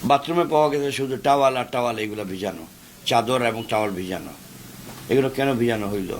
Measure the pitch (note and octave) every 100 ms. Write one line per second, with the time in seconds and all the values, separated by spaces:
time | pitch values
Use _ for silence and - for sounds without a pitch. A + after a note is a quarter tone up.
0 | A#2+ C#3 D3+ E3+ D#3 D3+ D3+ C#3+ C#3+ B2+
1 | C3+ B2+ C#3 C#3+ C3+ C3 A#2+ B2+ A#2+ A2
2 | G#2+ G#2 G2 F#2 G2 E2 D#2+ - - -
3 | - B2 A2+ B2+ A#2+ A2+ A2 A2 G#2+ F#2
4 | F#2 F#2 D2+ - - - - - - -
5 | - C3 C3 C3 C#3 B2 A#2+ A2+ G2+ G2+
6 | F#2 -